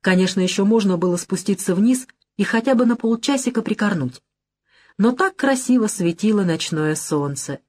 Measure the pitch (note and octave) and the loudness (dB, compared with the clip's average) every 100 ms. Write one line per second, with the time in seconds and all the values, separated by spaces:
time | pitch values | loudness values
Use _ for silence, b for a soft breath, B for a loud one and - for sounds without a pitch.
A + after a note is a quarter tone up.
0 | - F#3 F#3 F#3+ F#3 - G3+ A3+ G3+ F3+ | 2 2 2 0 -2 0 2 2 2 0
1 | F3+ F3 - F#3 - F#3+ - F3+ A3+ B3+ | 0 -2 -4 -4 -2 -2 0 2 2 0
2 | - _ _ - G3 A3+ A#3 B3 A#3+ A#3 | -4 _ _ -4 -2 0 2 2 2 2
3 | A3+ A3+ - C#4 B3+ A3+ A3+ G#3+ G#3 F3+ | 0 0 0 0 0 -4 -4 -2 0 -2
4 | B2+ - _ _ _ _ _ b b - | -4 -8 _ _ _ _ _ b b 0
5 | A3 B3 F#4+ - C4+ C4 - B3 G#3+ G3 | 0 2 -2 0 0 0 2 2 2 0
6 | F3 E3+ G#3+ G#3 F3+ D#3+ - D#3 D#3 D#3 | -2 0 0 2 0 -2 -2 -2 -2 -2
7 | - D3+ C#3+ C#3 - C#3+ | -2 -2 -2 -6 -10 -12